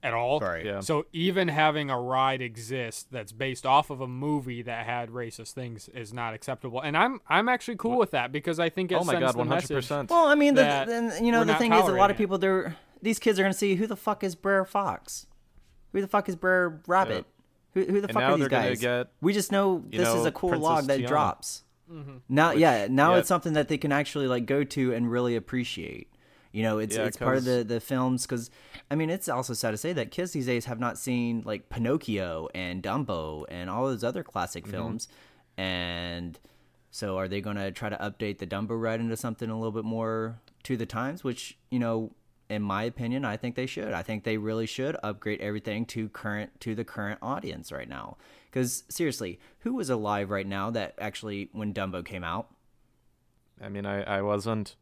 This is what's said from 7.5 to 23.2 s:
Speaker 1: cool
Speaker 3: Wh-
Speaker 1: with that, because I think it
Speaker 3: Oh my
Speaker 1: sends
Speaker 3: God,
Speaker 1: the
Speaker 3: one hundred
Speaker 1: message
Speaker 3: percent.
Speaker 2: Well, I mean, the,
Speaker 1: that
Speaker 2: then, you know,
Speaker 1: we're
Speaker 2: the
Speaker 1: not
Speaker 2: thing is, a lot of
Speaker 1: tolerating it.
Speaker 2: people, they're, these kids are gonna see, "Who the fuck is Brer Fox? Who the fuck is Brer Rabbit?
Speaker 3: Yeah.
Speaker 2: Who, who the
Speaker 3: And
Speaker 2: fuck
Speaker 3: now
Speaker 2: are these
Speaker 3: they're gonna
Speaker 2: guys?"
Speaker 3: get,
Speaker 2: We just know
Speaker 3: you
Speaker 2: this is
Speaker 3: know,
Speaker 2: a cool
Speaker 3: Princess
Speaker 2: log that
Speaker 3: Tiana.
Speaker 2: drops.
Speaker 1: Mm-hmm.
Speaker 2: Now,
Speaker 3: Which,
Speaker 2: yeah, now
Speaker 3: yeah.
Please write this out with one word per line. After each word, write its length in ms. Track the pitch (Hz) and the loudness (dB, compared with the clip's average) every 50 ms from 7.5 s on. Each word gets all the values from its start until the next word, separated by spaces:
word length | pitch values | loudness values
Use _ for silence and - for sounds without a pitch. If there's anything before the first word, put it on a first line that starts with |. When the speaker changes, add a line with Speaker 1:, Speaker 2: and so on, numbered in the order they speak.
| 254 240 - - 240 | 0 0 -2 -6 -8
Speaker 1:
cool 180 | 190 - 226 240 | -2 -2 0 4
Speaker 3:
Wh- 40 | 247 | 4
Speaker 1:
with 100 | 220 - | 2 4
that, 200 | - 139 120 123 131 | 2 -2 -2 0 -4
because 260 | 147 143 - 165 156 | -4 -2 -2 0 0
I 80 | 170 165 | 0 0
think 220 | - - 190 175 185 | 0 -2 -2 2 2
it 40 | |
Speaker 3:
Oh 80 | 165 180 | 2 4
my 100 | 175 139 | 4 2
Speaker 1:
sends 100 | 175 131 | 4 4
Speaker 3:
God, 80 | 131 123 | 2 2
Speaker 1:
the 40 | 117 | 2
Speaker 3:
one 80 | 123 120 | 2 2
hundred 80 | 139 170 180 | 2 0 0
Speaker 1:
message 140 | - 151 | 0 -2
Speaker 3:
percent. 340 | 139 123 - 147 143 135 - | -2 0 0 -2 -2 0 4
Speaker 2:
Well, 160 | 339 339 330 | 6 6 8
I 80 | 294 294 | 8 8
mean, 200 | 294 285 285 285 | 8 8 8 8
the, 80 | - - | 8 6
Speaker 1:
that 240 | 147 143 139 135 226 | 6 6 2 2 0
Speaker 2:
then, 360 | 233 233 233 226 185 165 226 | 0 0 0 -2 -2 0 2
you 80 | 240 240 | 4 4
know, 60 | 233 | 4
Speaker 1:
we're 40 | 226 | 6
Speaker 2:
the 60 | - - | 4 4
Speaker 1:
not 60 | - | 4
Speaker 2:
thing 120 | 240 226 165 | 4 6 8
is, 60 | 175 | 8
a 40 | 185 | 8
lot 60 | - | 6
of 60 | 190 | 6
Speaker 1:
tolerating 180 | 185 196 202 196 | 6 6 6 6
it. 40 | 190 | 4
Speaker 2:
people, 200 | 214 190 190 190 | 0 0 2 2
they're, 380 | 185 190 190 190 - - 165 - - _ _ - | 2 4 2 2 0 -2 -8 -10 -14 _ _ -6
these 180 | - 202 226 - | -2 0 0 2
kids 200 | - 233 214 185 | 4 2 4 4
are 40 | 190 | 4
gonna 100 | 196 190 | 2 4
see, 220 | - - 202 190 | 2 2 2 2
"Who 100 | 175 214 220 | 2 0 -2
the 80 | 226 | -4
fuck 260 | 190 - - 208 196 - | -4 -2 -4 -2 -2 -2
is 120 | 190 170 | -6 -6
Brer 280 | - - 196 196 196 190 | -4 0 2 2 2 2
Fox? 640 | 190 - 202 196 170 98 - - - - - - - - _ _ _ _ - _ _ _ - - - - | 2 0 0 0 0 -2 -6 -8 -12 -14 -14 -14 -16 -20 _ _ _ _ -20 _ _ _ -20 -20 -6 -2
Who 80 | 190 | -2
the 80 | 196 190 | -2 2
fuck 200 | - 208 202 - | 0 0 0 0
is 80 | 185 | -6
Brer 440 | 165 - 185 185 185 180 175 160 156 _ | -2 2 2 4 4 4 2 -2 -6 _
Rabbit? 380 | - 175 190 - 220 185 - - | 2 4 4 4 4 0 -4 -6
Speaker 3:
Yeah. 20 | _ _ _ _ _ _ _ _ _ _ | _ _ _ _ _ _ _ _ _ _
Speaker 2:
Who, 100 | 185 190 - 185 | -2 0 2 2
who 80 | 202 196 | 2 2
the 60 | 202 | 2
Speaker 3:
And 40 | 113 | 0
Speaker 2:
fuck 60 | - 123 | 2 4
Speaker 3:
now 60 | 135 | 4
Speaker 2:
are 0 | 143 | 4
these 80 | 147 | 4
Speaker 3:
they're 80 | 143 135 | 4 4
gonna 200 | 135 123 110 - | 4 2 2 2
Speaker 2:
guys?" 100 | 123 117 | 0 0
Speaker 3:
get, 280 | 117 120 123 123 123 - _ _ | 0 0 0 0 -2 -4 _ _
Speaker 2:
We 120 | - 170 202 | 2 2 4
just 200 | 208 190 - 202 | 4 2 2 2
know 320 | 196 196 196 185 170 151 - | 4 4 4 2 2 -2 -4
Speaker 3:
you 80 | - - | 0 2
Speaker 2:
this 80 | 175 117 | 4 4
is 60 | 117 - - | 4 4 4
Speaker 3:
know, 20 | |
Speaker 2:
a 60 | 160 - | 2 0
cool 160 | - - 180 | 0 0 0
Speaker 3:
Princess 140 | 170 160 151 | 2 2 4
Speaker 2:
log 200 | 160 165 160 143 | 4 4 4 4
that 120 | 131 139 135 | 4 2 2
Speaker 3:
Tiana. 60 | 127 | 2
Speaker 2:
drops. 560 | 120 143 151 147 107 - - - - - - _ _ _ _ _ _ | 2 4 4 4 4 2 -2 -6 -10 -10 -10 _ _ _ _ _ _
Speaker 1:
Mm-hmm. 260 | 170 160 147 139 135 131 - _ | -14 -14 -14 -14 -14 -18 -6 _
Speaker 2:
Now, 220 | 131 143 156 170 | 4 6 6 6
Speaker 3:
Which, 80 | 160 147 | 8 8
Speaker 2:
yeah, 300 | 165 160 127 110 101 101 | 8 8 8 6 4 2
now 220 | 127 135 143 160 180 | 6 6 8 8 8
Speaker 3:
yeah. 80 | 175 | 6